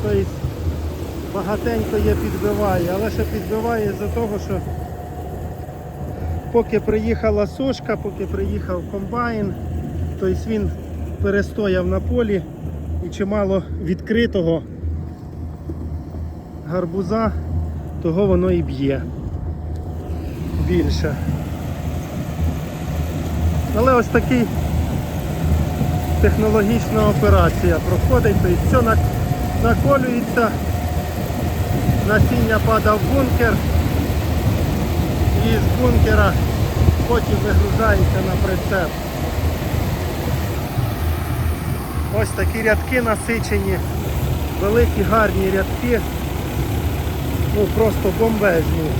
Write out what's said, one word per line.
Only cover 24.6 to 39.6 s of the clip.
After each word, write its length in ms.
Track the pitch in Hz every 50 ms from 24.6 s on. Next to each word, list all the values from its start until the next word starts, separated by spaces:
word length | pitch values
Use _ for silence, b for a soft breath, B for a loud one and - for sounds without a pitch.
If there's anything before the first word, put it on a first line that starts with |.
| - - - - - - - - - - - - - - - - - - - - - - - - - - - - - - - -
технологічна 880 | - - 226 - 214 214 214 220 208 202 233 226 - - - 214 214 208
операція 680 | 208 - 214 208 196 190 175 160 - - - 170 170 156 - -
проходить, 460 | 175 170 - - 254 247 233 208 196 -
тобто 160 | - 190 175 170 - -
все 140 | - 262
на-, 160 | 240 226 220 - - - - - - - - - - - - - -
наколюється, 840 | 226 233 - - 269 277 269 262 254 240 240 226 - - 240 233 214 - - - - - - - - - - - - - - - - - - - - - - - - - - - - - - - 202
насіння 520 | 208 214 - - 247 233 233 220 220 214 -
падає 320 | 226 220 214 214 208 214 214
в 180 | - - 247
бункер, 380 | 277 269 254 240 - 240 226 214 - - - - - - - - - - - - - - - - - - - - - - - - - - - - - - - - - - - - - -
і 40 | -
з 320 | - 208 - - - -
бункера 520 | 247 247 233 226 - 220 214 214 208 196 170 - - - - - - - - - - - - - - -
потім 280 | 233 233 220 - 208 196 196
вигружається 720 | 208 202 - 196 202 196 - 220 220 208 190 190 - - 190 185 196
на 200 | 190 196 - 196
прицеп. 420 | 190 185 - - 202 190 175 151 147 151 - - - - - - - - - - - -